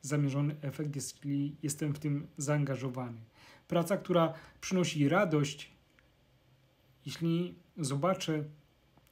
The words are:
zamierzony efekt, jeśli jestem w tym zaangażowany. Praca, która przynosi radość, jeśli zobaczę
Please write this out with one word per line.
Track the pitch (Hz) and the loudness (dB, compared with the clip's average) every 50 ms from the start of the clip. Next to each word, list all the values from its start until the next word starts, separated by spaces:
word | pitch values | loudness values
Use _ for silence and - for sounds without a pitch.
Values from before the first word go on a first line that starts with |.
zamierzony | - 135 147 147 143 135 131 143 147 147 147 - | -6 -2 0 0 2 2 2 0 0 0 -2 -4
efekt, | - 135 - - 151 147 143 | -6 -6 -6 -4 -6 -4 -4
jeśli | 135 - - - - - 143 143 143 143 143 147 - 156 | -6 -8 -8 -12 -10 -6 -4 -2 -2 -2 -4 -4 -6 -6
jestem | 147 147 - 160 147 143 | -6 -4 -2 -2 -2 -2
w | - | -2
tym | - 151 143 143 170 - - | -2 -2 -2 -2 -4 -8 -10
zaangażowany. | - 139 139 147 147 143 135 131 117 131 131 123 131 123 120 117 113 113 - _ - - - - - _ | -6 -2 0 2 2 2 0 -2 -4 -4 -6 -6 -6 -8 -8 -10 -12 -16 -20 _ -20 -20 -20 -20 -20 _
Praca, | - 175 170 170 170 202 | 0 0 0 2 2 0
która | 185 - - 175 170 165 160 - - - - - - | -2 0 2 4 6 6 4 2 -4 -14 -20 -18 -12
przynosi | - - 190 180 170 - - 151 139 139 | -4 0 2 2 2 2 2 2 4 6
radość, | 160 196 208 170 156 147 143 - - - - - - _ _ _ _ _ _ _ _ _ _ _ _ _ _ _ _ _ _ _ _ _ _ _ _ _ _ | 6 4 4 4 4 4 2 2 -2 -8 -14 -16 -18 _ _ _ _ _ _ _ _ _ _ _ _ _ _ _ _ _ _ _ _ _ _ _ _ _ _
jeśli | 147 - - 165 165 165 170 180 175 - - - _ _ | -12 -6 -2 0 2 2 2 0 -2 -6 -12 -20 _ _
zobaczę | 185 151 127 139 139 160 185 185 185 - 165 156 151 151 147 - - _ _ _ _ _ _ _ - _ _ | -6 -4 -2 0 2 2 2 2 2 0 -2 -2 -2 -2 -6 -10 -18 _ _ _ _ _ _ _ -20 _ _